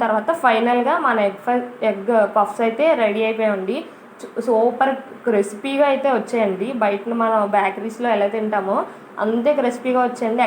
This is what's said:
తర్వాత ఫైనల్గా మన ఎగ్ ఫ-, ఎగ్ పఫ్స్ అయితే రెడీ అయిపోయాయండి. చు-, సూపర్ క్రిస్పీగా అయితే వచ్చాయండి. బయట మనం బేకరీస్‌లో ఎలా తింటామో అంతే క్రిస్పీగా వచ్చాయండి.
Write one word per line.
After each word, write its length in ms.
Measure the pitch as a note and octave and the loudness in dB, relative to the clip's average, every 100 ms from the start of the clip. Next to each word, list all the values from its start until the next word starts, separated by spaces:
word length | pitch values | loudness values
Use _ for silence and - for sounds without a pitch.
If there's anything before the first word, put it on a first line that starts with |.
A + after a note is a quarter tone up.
తర్వాత 260 | A3+ G#3+ G#3+ - | 0 0 0 0
ఫైనల్గా 500 | B3+ A3 A#3 B3 B3 E4 C4+ | 2 2 2 2 2 0 2
మన 120 | A3+ G3+ | 2 0
ఎగ్ 140 | F#3+ | -2
ఫ-, 240 | B3 B3 B3 - A3 | -2 -2 -2 -2 -2
ఎగ్ 200 | G3 G3 A3+ G#3 G#3+ | -2 2 2 4 2
పఫ్స్ 240 | G#3 - A3+ | 0 0 -2
అయితే 200 | A3+ D#4+ C4 | 2 2 4
రెడీ 200 | G#3+ G#3+ A3 | 2 0 0
అయిపోయాయండి. 480 | A3 G#3+ G3 F#3+ C#4 - - - - | 0 0 0 -2 -6 -8 -16 -20 -20
చు-, 120 | - - A#3+ | -10 -6 0
సూపర్ 460 | A3 A#3 A#3 C4+ C4+ - - B3 | 2 2 2 0 -2 -8 -6 0
క్రిస్పీగా 600 | G#3 G3 G#3+ C4+ C#4 C#4+ | 0 0 -6 -4 2 2
అయితే 160 | C4+ C#4 A3+ | 4 2 0
వచ్చాయండి. 500 | - A#3 G3+ F#3 A3+ B3 | 0 0 0 -2 -4 -2
బయట 300 | G#3 G3+ A#3 A#3 | 0 0 -4 -2
మనం 160 | A3+ A3 G3+ G3+ | 0 2 2 2
బేకరీస్‌లో 520 | G#3+ G#3+ A3 A3 A#3+ G#3 | 0 -2 -8 -4 -2 0
ఎలా 120 | G3+ A3 | 0 -2
తింటామో 400 | G#3+ G#3 F#3+ B3+ - - - - | -2 -2 0 -2 -4 -12 -16 -4
అంతే 260 | G#3+ A#3 C4+ C#4 | -2 0 2 2
క్రిస్పీగా 420 | B3 A#3+ C4 B3+ B3 | 0 -2 -2 0 0
వచ్చాయండి. 360 | A#3+ A3+ A#3+ | -2 -2 0